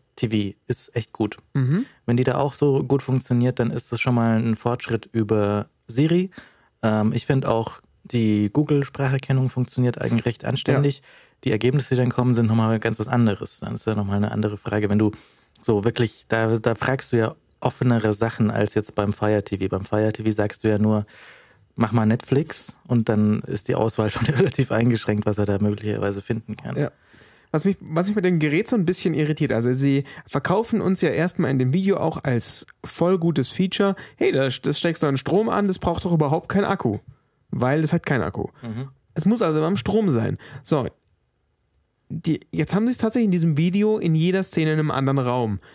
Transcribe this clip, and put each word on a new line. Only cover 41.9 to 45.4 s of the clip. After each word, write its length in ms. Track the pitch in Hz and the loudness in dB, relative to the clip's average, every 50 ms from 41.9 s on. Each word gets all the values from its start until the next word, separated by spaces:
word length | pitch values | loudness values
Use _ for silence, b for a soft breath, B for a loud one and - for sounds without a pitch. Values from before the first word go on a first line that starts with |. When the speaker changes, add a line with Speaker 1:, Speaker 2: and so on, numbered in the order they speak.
| _ _ _ - | _ _ _ -12
Speaker 2:
die, 320 | 147 160 - 165 151 - - _ | -10 -6 -2 -2 -2 -2 -4 _
jetzt 240 | - 165 156 - - | -4 -4 -2 0 0
haben 120 | 196 220 240 | 0 0 0
sie 40 | |
es 60 | 247 - | 0 0
tatsächlich 280 | - 220 - 254 233 | -2 0 0 2 2
in 60 | 208 | 2
diesem 260 | 180 180 165 170 151 143 | 2 2 2 2 2 2
Video 400 | 165 180 175 202 208 214 214 214 | 2 2 2 2 2 2 2 0
in 180 | - 170 160 | 0 2 2
jeder 280 | 160 156 180 185 190 190 | 2 2 2 2 0 -2
Szene 300 | - - 170 160 156 156 | -2 -2 0 0 2 2
in 60 | 156 | 0
einem 120 | 156 151 | 0 0
anderen 280 | - 131 139 135 135 139 | 0 0 0 2 2 2
Raum. 400 | 127 123 123 127 | 2 0 0 0